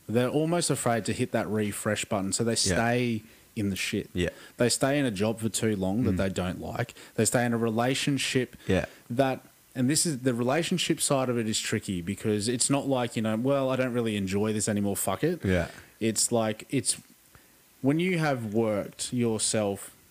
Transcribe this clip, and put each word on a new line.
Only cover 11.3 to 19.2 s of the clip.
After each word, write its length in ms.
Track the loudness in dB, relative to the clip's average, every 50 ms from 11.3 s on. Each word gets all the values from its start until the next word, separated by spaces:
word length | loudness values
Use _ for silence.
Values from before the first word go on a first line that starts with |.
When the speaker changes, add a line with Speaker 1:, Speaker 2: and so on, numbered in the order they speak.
| 0 0
Speaker 1:
it 100 | 0 0
is 120 | -2 -2
tricky 420 | -2 -2 -2 -2 -2 -2 -4 -4
because 460 | -2 -4 -4 -2 0 0 0 2 2 0
it's 200 | 0 0 2 2
not 200 | 2 0 2 0
like, 260 | 0 0 0 -2 -2
you 60 | -2
know, 140 | 0 0 0 0
"Well, 320 | 2 2 2 2 2 0
I 60 | 0 0
don't 160 | 0 0 0
really 240 | 0 0 0 0 0
enjoy 340 | 0 0 0 0 0 2
this 160 | 0 0 0 0
anymore, 300 | 0 0 0 0 -2 -2
fuck 260 | -2 -2 -2 0 0
it." 160 | -2 -2 0 0
Speaker 2:
Yeah. 220 | 2 2 2 0 -2 -6 -16 -20 -20 -12 -4
Speaker 1:
It's 300 | -2 -2 0 0 0 0 2
like, 320 | 2 0 0 -2 -4 -8 -4
it's 280 | -2 -2 0 -2 -4 -4 -6 -20 -20 _ -20 -20 -20 -20 -20 -20 -20 -20 -20 _ _ -2
when 180 | 0 0 2 2
you 180 | 2 2 2 2
have 360 | 2 2 0 0 -2 -2 0
worked 600 | 2 2 2 2 0 -2 -4 -8 -10 -8 -6 -2
yourself 800 | 0